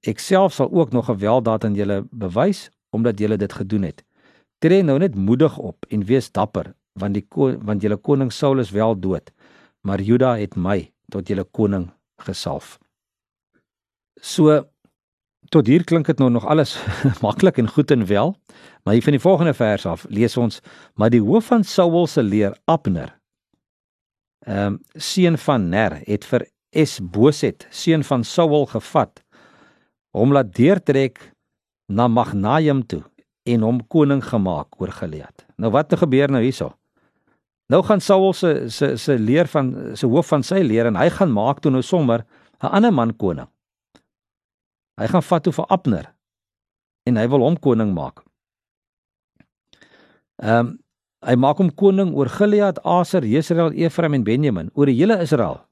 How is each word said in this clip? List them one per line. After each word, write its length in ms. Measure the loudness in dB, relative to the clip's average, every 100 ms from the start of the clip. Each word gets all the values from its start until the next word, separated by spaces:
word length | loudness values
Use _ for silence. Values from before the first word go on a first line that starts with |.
| -10
Ek 120 | -8
self 360 | -2 0 2 0
sal 140 | 0
ook 200 | 0 0
nog 180 | -2 -2
'n 80 | -4
weldaad 460 | 0 0 0 -2
aan 100 | -2
julle 320 | -2 -2 -4 -6
bewys, 600 | -10 -4 0 0 -2 -10 _ _
omdat 280 | -2 -2 -2
julle 180 | -2 -2
dit 160 | -4
gedoen 300 | -6 -6 -4
het. 220 | -4 -8 _ _ _ _ _ _
Tree 240 | 2 4
nou 160 | 2 0
net 160 | 0
moedig 440 | -2 0 2 2 0
op 280 | -12 -16 -8
en 160 | -6
wees 260 | 0 0 0
dapper, 420 | -4 -4 -4 -8 -14 _
want 220 | -10 -6
die 120 | -6 -6
ko-, 300 | -2 -2 -2
want 240 | -6 -4
julle 140 | -2 -4
koning 360 | -2 -2 -2
Saul 260 | -2 -2 -2
is 120 | -2
wel 300 | -2 0 -2
dood, 300 | -4 -6 -8 _ _ _ _ _
maar 200 | -6 -4
Juda 360 | 0 2 2 0
het 200 | -4 -4
my 360 | -2 -2 -4 _ _
tot 200 | -12 -6
julle 160 | -6
koning 460 | -6 -2 -2 -2 -6 -14 _ _
gesalf." 600 | -12 -10 -8 -10 -12 -20 _ _ _ _ _ _ _ _ _ _ _ _ _ _
So, 440 | -8 2 4 4 0 _ _ _ _ _ _ _ _
tot 160 | 2 4
hier 180 | 2
klink 220 | 2 0 0
dit 120 | 0
nou 120 | 2
nog 160 | 2 0
alles 320 | 0 0 -4 -10 -2
<laughs> 260 | -2 0 -2
maklik 320 | 2 2 2
en 100 | 0
goed 220 | 0 2
en 160 | 0 2
wel, 300 | 0 0 -4 _ -20 -20 _
maar 120 | 0
hier 80 | 2
van 100 | 2
die 100 | 2
volgende 320 | 2 2 2
vers 320 | 0 -2 -2 -4
af 200 | -8 -8
lees 280 | -2 0 0
ons, 240 | -2 -4 -16 -20 -16
"Maar 160 | -2 2
die 120 | 4
hoof 220 | 4 2
van 200 | 2 2
Saul 420 | 2 2 2 2 0
se 160 | 0
leer, 340 | 0 2 0 -2
Abner, 540 | -2 0 0 -4 -6 -16 _ _ _ _ _ _ _ _ _ _ _ _ -10
ehm, 300 | -4 -4 -6 -12
seun 460 | -14 -4 2 2 2
van 300 | 0 0 0
Ner, 320 | 0 0 -2
het 200 | -6 -6
vir 220 | -2 -4 -4 _ _
Esboset, 960 | -2 0 -2 -8 2 4 4 -2 -6 -14
seun 340 | -6 0 0
van 200 | 0 -2
Saul, 420 | -2 0 2 2 -2
gevat, 560 | -6 -2 -2 -2 _ _ _ _ _ _ _ _ _ _
hom 220 | 0 2
laat 220 | 2 0
deurtrek 800 | 2 2 2 0 0 -2 -6 -20 _ _ _ _ _ -6
na 200 | 0 2
Magnaim 800 | 2 0 -2 0 0 2 0 -2
toe 160 | -10 -12 _ _ _
en 180 | -2 0
hom 260 | 0 -2 0
koning 380 | 2 2 0
gemaak 560 | -2 -2 -2 -4 -8 -10
oor 120 | -10
Gilead." 540 | -8 -12 -12 -16 _ _ -6
Nou 140 | -2
wat 220 | 0 0 0
gebeur 320 | 2 2 2
nou 120 | 0
hierso? 300 | -2 -4 -10 -12 _ _ _ _ _ _ _ _ 0
Nou 160 | 2
gaan 160 | 2 0
Saul 320 | 4 4 4
se, 320 | 2 0 0 -4
se, 280 | -2 -2 -2
se 220 | -2 0
leer 280 | 2 2 2
van, 500 | 0 -2 -4 -12 -4
se 100 | 0
hoof 200 | 2 2
van 160 | -2
sy 160 | 0 0
leer, 240 | 0 2 0
en 100 | 2
hy 140 | 0
gaan 220 | 2 0
maak 280 | 2 0 0
toe 100 | 0
nou 120 | 0
sommer 440 | 0 0 0 0 -4 _ _ _
'n 40 | -2
ander 260 | 2 2
man 240 | 2 0 -2
koning. 320 | -4 -4 -10 _ _ _ _ _ _ _ _ _ _ _ _ _ _ -8
Hy 60 | -2
gaan 160 | 0
vat 200 | 0 0
toe 100 | 0
vir 140 | -4 -2
Abner 440 | -2 0 -2 -6 _ _ _ _ _ _ _ _ _ -2
en 100 | 0
hy 120 | 2
wil 120 | 2
hom 160 | 2 2
koning 360 | 2 2 0
maak. 280 | -2 -6 -14 _ _ _ _ _ _ _ _ _ _ _ _ _ _ _ _ _ _ _ _ _ -8
Ehm, 340 | 0 2 0 -6 _ _ _ _
hy 120 | 0 2
maak 220 | 2 2
hom 80 | 0
koning 440 | 2 2 2 0 -2
oor 100 | -4
Gilead, 520 | 0 2 2 2 -2
Aser, 380 | 0 0 2 -2
Jesreel, 500 | 0 0 0 0 0 0
Efraim 360 | -2 0 0
en 100 | 0 0
Benjamin, 440 | 0 0 -2 -6
oor 160 | 0 2
die 80 | 4
hele 220 | 2 0
Israel. 380 | 0 0 -2 -6 -16